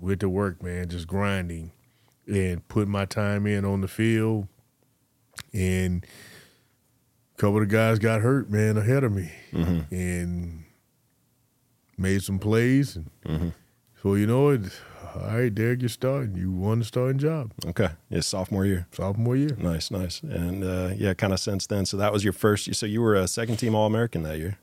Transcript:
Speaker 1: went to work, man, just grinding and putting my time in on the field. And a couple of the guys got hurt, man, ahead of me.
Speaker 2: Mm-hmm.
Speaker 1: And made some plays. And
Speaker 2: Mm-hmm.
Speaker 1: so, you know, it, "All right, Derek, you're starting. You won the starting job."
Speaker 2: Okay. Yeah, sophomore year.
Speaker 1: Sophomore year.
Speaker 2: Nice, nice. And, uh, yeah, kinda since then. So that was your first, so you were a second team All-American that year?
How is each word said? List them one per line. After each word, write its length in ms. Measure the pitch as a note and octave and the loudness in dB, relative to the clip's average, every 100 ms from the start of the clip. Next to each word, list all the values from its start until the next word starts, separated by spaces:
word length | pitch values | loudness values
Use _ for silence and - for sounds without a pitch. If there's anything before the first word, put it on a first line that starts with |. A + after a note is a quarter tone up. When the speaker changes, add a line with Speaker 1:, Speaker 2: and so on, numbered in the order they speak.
Speaker 1:
went 200 | F2 F#2+ | -2 0
to 60 | G2+ | 0
work, 340 | F#2 G2+ F2 | 0 -2 -4
man, 260 | F2+ F2 F2 | -8 -6 -6
just 160 | F2 E2 | -6 -4
grinding 640 | F#2+ G2+ G2 F2 E2+ E2 - _ _ _ _ - | -2 0 -2 -4 -8 -10 -16 _ _ _ _ -2
and 400 | G2+ F#2 E2+ - | 0 0 -2 -2
putting 220 | A2+ G2+ | 0 0
my 160 | G2+ F#2+ | 0 -2
time 400 | - G2+ G2+ G#2 | -2 0 0 0
in 180 | G#2 | 0
on 180 | G2 G2 | 0 0
the 60 | F#2+ | -2
field. 600 | - A2 A2 A2 A2 G2 _ _ _ _ _ _ _ _ - - | 0 2 2 2 0 -4 _ _ _ _ _ _ _ _ -20 -8
And 500 | G#2 F#2 F#2 F#2 F2+ - - - - - _ _ _ _ _ _ _ _ - | -2 2 2 0 -2 -6 -18 -20 -20 -20 _ _ _ _ _ _ _ _ 0
a 20 | |
couple 220 | G#2 G#2 | 2 4
of 80 | G#2 | 4
the 60 | A2 | 4
guys 240 | A2+ A2+ | 4 4
got 220 | A2+ A2 | 2 2
hurt, 280 | A#2 C3+ G2+ | 2 2 2
man, 260 | G#2 G#2+ G#2+ | 2 2 2
ahead 260 | G#2+ C3+ | 2 2
of 80 | C3 | 2
me. 180 | G2 E2 - - | 0 -4 -12 -6
Speaker 2:
Mm-hmm. 420 | D#2+ E2 E2+ D2+ | -2 0 0 -2
Speaker 1:
And 720 | F2+ F2+ F2 F2 F2 F2 E2 D#2+ _ _ _ _ _ _ _ _ _ _ _ _ - | -4 -2 -2 -2 -4 -6 -10 -16 _ _ _ _ _ _ _ _ _ _ _ _ -2
made 260 | F#2+ G2 | 0 2
some 160 | F#2 F#2+ | 0 -2
plays. 560 | G#2 A2 A#2+ C3+ C#3 F2 | 2 4 4 4 2 -4
And 140 | D#2+ _ - | -12 _ -4
Speaker 2:
Mm-hmm. 240 | D#2+ E2 - _ _ _ _ | -2 -2 -6 _ _ _ _
Speaker 1:
so, 140 | G2 G2+ | 0 2
you 100 | G#2 | 4
know, 240 | B2 C#3+ | 4 4
it, 120 | C3+ F#2 - - - F#2 F#2+ | 2 -2 -12 -20 -18 -14 -8
"All 60 | G2 A2+ | -4 0
right, 160 | B2 | 0
Derek, 280 | G#2 A#2 B2 | 0 0 0
you're 80 | B2 | -2
starting. 460 | - B2+ C#3 A#2+ F#2 | -2 -2 -2 -2 -4
You 160 | F#2 | -4
won 280 | F#2 G2 A2+ | -2 0 0
the 60 | A2 | 0
starting 320 | B2 B2+ C3+ | -2 0 0
job." 320 | D3 D#3+ A2+ - E2 | 0 -2 -6 -10 -6
Speaker 2:
Okay. 240 | E2+ F#2+ D#2+ - | 0 0 0 -4
Yeah, 120 | F2+ | -2
sophomore 440 | - G2 F#2 G2+ G2 | -2 -4 -2 2 2
year. 220 | F#2 F2 | 2 -2
Speaker 1:
Sophomore 440 | - F#2 G2+ A#2 C3 | -6 -4 0 2 2
year. 200 | D3 A2+ | 0 -2
Speaker 2:
Nice, 340 | F2+ E2 - | -2 -2 -2
nice. 300 | F#2+ F2+ - | -4 -4 -6
And, 400 | D#3 - E2+ F#2+ | -6 -4 -2 -2
uh, 280 | F#2 F#2 F#2 G2+ | -2 -2 -2 0
yeah, 180 | G#2 | 0
kinda 240 | F#2 G#2 F#2 | 2 2 0
since 300 | - G2 - | -2 -4 -2
then. 180 | G#2 F#2 | -2 -2
So 120 | G2 | 2
that 140 | G#2 | 2
was 100 | G#2 | 2
your 100 | G2+ | 0
first, 400 | F2+ A2 G#2 - G2+ | 2 4 4 0 -4
so 100 | A2 | -2
you 160 | G#2+ | 0
were 140 | A2+ G2+ | 4 4
a 120 | F#2 | 2
second 300 | - A#2 A2 | -2 -2 -2
team 180 | A#2+ A2 | 2 2
All-American 480 | G#2+ A2 A#2 E2 | 4 2 0 -2
that 140 | D#2+ D#2 | -4 -4
year? 200 | E2 G2+ | -6 -8